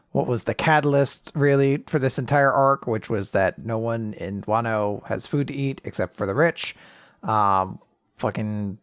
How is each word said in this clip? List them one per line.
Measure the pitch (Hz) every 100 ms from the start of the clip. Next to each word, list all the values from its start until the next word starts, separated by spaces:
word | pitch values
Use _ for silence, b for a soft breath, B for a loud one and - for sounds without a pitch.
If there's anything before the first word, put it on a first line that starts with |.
| B
what | 139 156
was | 117
the | -
catalyst, | - 165 151 143 139 135 - -
really, | 151 143 139 139 143 -
for | 151
this | 131 -
entire | 123 143 139
arc, | 139 135 135 127
which | 110 -
was | 107 101
that | 98 92 -
no | 101 110
one | 117 113 107
in | - 92 98
Wano | 104 110 117 107 104 101 -
has | 110
food | - 143 139
to |
eat | 139 135 -
except | - - 92
for | -
the | 98
rich. | 117 165 - - - B B B B
Um, | 180 107 101 95 95 - _ _ _ _
fucking | 117 117 107 104 101 95